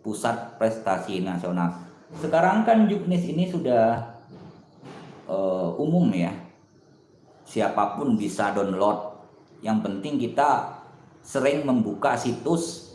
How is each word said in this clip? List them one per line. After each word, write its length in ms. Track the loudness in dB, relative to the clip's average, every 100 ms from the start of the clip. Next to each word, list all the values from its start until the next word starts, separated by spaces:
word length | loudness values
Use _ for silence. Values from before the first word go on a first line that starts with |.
Pusat 540 | -10 -4 -2 -4 -8 -2
Prestasi 640 | -2 0 -2 -2 -2 -4
Nasional. 560 | -2 -4 -4 -2 -2 -4 -14 -20 -20 -10
Sekarang 480 | 0 4 4 4
kan 240 | 4 6 6
juknis 400 | 2 0 0 0
ini 180 | 0 0
sudah, 680 | 0 2 4 4 2 -6 -16 -20 -20 -20 -20 -20 -20 -20 -18 -18 -18 -6
eh, 400 | -2 0 0 -2 0
umum 320 | 2 4 4
ya. 220 | 2 -2 -4 -12 -20 _ -20 _ -20 _ -20 -20 -20
Siapapun 720 | -8 -2 0 2 0 0 0 0
bisa 400 | 0 -2 -2 0
download. 640 | -2 2 2 0 -6 -14 -20 -20 -20 -10
Yang 160 | -2 0
penting 300 | 0 -6 -4 -4
kita 640 | -2 2 4 2 -2 -12 -20 -20 -20 -20
sering 400 | -6 0 2 2
membuka 540 | 2 2 2 0 0 0
situs 720 | -2 -4 -2 -2 -2 -10 -12